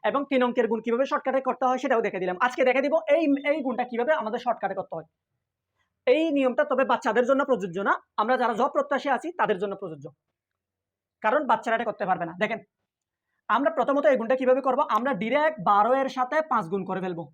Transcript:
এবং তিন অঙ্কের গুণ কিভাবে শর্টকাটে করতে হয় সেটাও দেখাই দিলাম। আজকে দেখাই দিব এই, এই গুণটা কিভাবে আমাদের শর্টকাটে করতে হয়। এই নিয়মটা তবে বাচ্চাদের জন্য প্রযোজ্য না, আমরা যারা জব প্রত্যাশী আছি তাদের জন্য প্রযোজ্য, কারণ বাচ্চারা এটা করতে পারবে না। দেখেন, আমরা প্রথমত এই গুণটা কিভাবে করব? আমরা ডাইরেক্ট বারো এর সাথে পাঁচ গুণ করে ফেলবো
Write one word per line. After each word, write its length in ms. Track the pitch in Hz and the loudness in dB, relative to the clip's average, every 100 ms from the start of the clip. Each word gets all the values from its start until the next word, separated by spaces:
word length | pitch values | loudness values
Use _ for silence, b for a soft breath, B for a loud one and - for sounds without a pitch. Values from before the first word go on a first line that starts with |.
| 220 | 0
এবং 120 | 240 285 | -2 0
তিন 100 | 262 247 | 0 2
অঙ্কের 200 | 240 233 | 0 0
গুণ 100 | 226 | -2
কিভাবে 200 | 233 233 269 | -2 -2 0
শর্টকাটে 300 | 294 269 262 262 | -2 -2 -2 -2
করতে 160 | - 262 | -2 -2
হয় 100 | 254 | -2
সেটাও 200 | 277 233 220 | 0 0 0
দেখাই 160 | 190 | -4
দিলাম। 120 | 185 180 247 | -4 0 -2
আজকে 160 | - 254 | 2 2
দেখাই 160 | 247 277 | 2 0
দিব 80 | 320 320 | 0 2
এই, 80 | 294 311 277 285 | 2 4 0 0
এই 80 | 311 262 | -2 -2
গুণটা 180 | 240 247 | -4 -4
কিভাবে 220 | 226 240 311 | -2 0 0
আমাদের 200 | 214 226 247 | -2 -4 -4
শর্টকাটে 280 | 240 196 196 | -4 -4 -6
করতে 160 | 175 165 | -8 -10
হয়। 100 | 156 _ _ _ _ _ _ _ _ _ - | -12 _ _ _ _ _ _ _ _ _ 2
এই 160 | 277 330 285 | 2 4 2
নিয়মটা 260 | 262 247 294 | 2 2 0
তবে 140 | 254 233 | 0 2
বাচ্চাদের 320 | 233 240 220 240 | 0 2 0 2
জন্য 100 | 269 277 | 2 2
প্রযোজ্য 280 | 240 190 170 202 | 0 -2 -4 -2
না, 40 | 349 _ - | -2 _ -4
আমরা 140 | 214 254 | 0 2
যারা 120 | 240 208 | 0 2
জব 100 | 269 285 | 0 0
প্রত্যাশী 320 | 285 269 277 240 | -2 -2 0 -2
আছি 120 | - - | -2 -2
তাদের 180 | 208 196 | 0 0
জন্য 120 | 202 196 | -2 -6
প্রযোজ্য, 260 | 190 156 147 _ _ _ _ _ _ _ _ _ _ _ | -10 -12 -16 _ _ _ _ _ _ _ _ _ _ _
কারণ 160 | 214 262 269 | 0 2 2
বাচ্চারা 260 | 220 233 226 | 0 2 -2
এটা 120 | 226 | -2
করতে 140 | 208 202 | -4 -2
পারবে 160 | 185 170 | -2 -2
না। 60 | 180 | -4
দেখেন, 160 | 208 220 - _ _ _ _ _ _ _ _ 190 | -4 -4 -10 _ _ _ _ _ _ _ _ 0
আমরা 140 | 285 269 | 2 0
প্রথমত 280 | 254 277 240 | 0 2 4
এই 60 | - | 2
গুণটা 160 | 226 262 | 2 0
কিভাবে 200 | 254 262 269 | 2 2 2
করব? 140 | 254 294 220 | 0 0 0
আমরা 160 | 254 226 | 0 -2
ডাইরেক্ট 360 | 220 277 311 311 180 | 0 2 2 0 2
বারো 220 | 202 220 262 | 4 4 2
এর 80 | 269 262 | 0 -2
সাথে 200 | 254 302 - | -2 -2 0
পাঁচ 140 | 240 165 | -2 -2
গুণ 100 | 196 185 | -6 -4
করে 120 | 190 | -6
ফেলবো 200 | 185 175 160 | -4 -8 -10